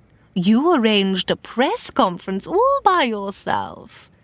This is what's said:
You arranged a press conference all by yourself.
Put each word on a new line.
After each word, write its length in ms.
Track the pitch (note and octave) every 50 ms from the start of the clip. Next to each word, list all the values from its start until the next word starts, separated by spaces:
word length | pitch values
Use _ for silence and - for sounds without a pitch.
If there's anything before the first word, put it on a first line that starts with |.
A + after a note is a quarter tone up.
| _ _ _ _ _ _ _
You 400 | F#3+ F3 F#3+ A3 A#3 C#4 E4+ F4+
arranged 560 | D4 A3 A3+ G#3+ G#3 G3 F#3+ F#3+ F#3 - -
a 60 | F#3
press 540 | - - - - - B3 D#4 G#4+ B4 - -
conference 560 | - - B3 G3 F3 E3+ - - F#3+ F#3+ -
all 340 | - C#4 F#4 A#4 C5+ C#5 C#5
by 220 | C5+ G#4 F#4+ F4 D4+
yourself. 1040 | B3 A3 G#3 G3 G3 G3 - - - - G#2 G2 - D#2+ E2 - - - - - _ _ _